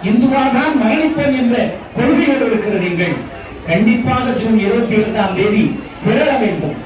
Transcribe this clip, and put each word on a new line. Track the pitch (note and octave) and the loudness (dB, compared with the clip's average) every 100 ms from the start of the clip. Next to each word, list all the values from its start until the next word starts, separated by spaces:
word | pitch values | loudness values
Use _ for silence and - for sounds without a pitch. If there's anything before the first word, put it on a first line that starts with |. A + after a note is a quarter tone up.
இந்துவாக | F#3 A#3 C4 C4+ C4+ | 2 2 4 2 2
தான் | B3 D4+ D4 | 0 0 0
மரணிப்போம் | A3 D#4 D#4 D4+ C#4 C4 | 0 2 0 0 0 2
என்ற | A#3+ A#3+ - - - | 2 2 -2 -4 -10
கொள்கையோடு | - B3 D#4 D#4+ C4+ A3+ | -2 2 2 2 2 0
இருக்கிற | G#3+ G3+ F#3+ | 0 0 -2
நீங்கள் | F3 E3+ F3 C3+ - - - - - | -2 -2 -2 -4 -8 -14 -16 -14 -2
கண்டிப்பாக | E3+ A3 A#3 B3+ B3+ A#3+ | 2 4 2 2 0 0
ஜூன் | - A3 G#3+ | -2 2 2
இருபத்தி | G3 A#3 A3+ G#3+ | 2 0 2 0
இரண்டாம் | G#3+ A3 G3 F3+ | 0 0 -2 0
தேதி | G#3 G#3 - - - - | 0 2 0 -2 -10 -6
திரள | G3 A#3+ D4 C4+ | 0 2 2 0
வேண்டும். | G#3 E3 D3+ - | 0 -2 -6 -8